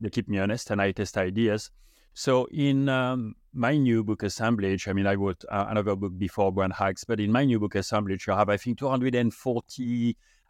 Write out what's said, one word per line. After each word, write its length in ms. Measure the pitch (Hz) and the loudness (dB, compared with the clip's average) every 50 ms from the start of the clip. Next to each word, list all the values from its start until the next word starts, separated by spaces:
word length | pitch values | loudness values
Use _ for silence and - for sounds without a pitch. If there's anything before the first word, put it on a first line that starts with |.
They 100 | 113 101 | -8 -4
keep 180 | - 120 101 - | -2 -4 -2 0
me 100 | 101 95 | 0 0
honest, 320 | 98 101 113 123 - - | 0 0 -2 -4 -4 -2
and 120 | 107 101 | 0 2
I 100 | 101 98 | 2 2
test 240 | 95 - 101 - - | 0 -2 -4 -2 -2
ideas. 540 | 104 92 92 95 113 117 107 104 107 - - - - - _ _ _ _ _ | -2 -2 0 2 2 2 2 2 0 -4 -8 -18 -20 -20 _ _ _ _ _
So 340 | _ - - 135 127 127 123 - | _ -4 0 2 2 2 2 0
in, 380 | - 151 139 143 135 135 139 139 | -2 0 2 2 2 2 2 2
um, 480 | 131 131 127 127 127 127 113 107 - - _ _ - | 0 0 0 0 -2 -4 -6 -8 -10 -14 _ _ -6
my 220 | 131 117 123 151 147 | -2 0 2 2 4
new 260 | 135 123 113 113 107 | 4 4 4 4 2
book, 180 | 107 107 - | 0 -2 -2
Assemblage, 640 | 107 95 - - 113 113 120 104 98 95 98 95 - 104 | -2 -4 -2 -2 0 0 0 2 2 0 0 0 -2 -2
I 40 | |
mean, 140 | 95 98 98 | 0 2 2
I 80 | 98 98 | 2 2
wrote, 300 | 98 98 98 87 - - - | 2 0 -2 -2 -6 -8 -4
uh, 180 | 107 101 101 104 | -4 -2 -2 0
another 280 | 110 107 98 104 98 | 0 0 0 0 0
book 220 | 95 101 95 92 92 | 0 -2 -4 -4 -4
before, 340 | 101 87 - - 98 98 | -6 -4 0 0 0 2
Brand 220 | 92 98 95 95 - | 2 2 0 0 0
Hacks, 300 | - 98 98 95 - - | 0 -2 -2 -2 -4 -4
but 160 | - 113 107 | -4 -2 -2
in 120 | 104 104 | 0 2
my 120 | 110 131 143 | 2 2 4
new 140 | 135 120 107 | 2 2 2
book, 180 | 104 98 - | 0 0 -2
Assemblage, 500 | 98 92 - 113 107 104 95 95 92 - | -2 -2 0 -2 -2 0 -2 -4 -4 -2
you 80 | 107 95 | 0 2
have, 160 | 101 104 101 | 2 4 4
I 80 | 104 98 | 2 0
think, 200 | - 120 113 - | 0 -4 -4 -2
two 100 | 131 135 | -2 0
hundred 260 | 135 127 123 131 123 | 0 0 0 0 2
and 180 | 123 123 113 | 2 2 0
forty, 840 | - - - 131 117 117 - - - 127 127 120 120 120 117 120 113 - _ _ _ _ _ | -2 -2 -4 -4 -4 -4 -6 -8 -8 -6 -4 -4 -2 0 0 -2 -2 -4 _ _ _ _ _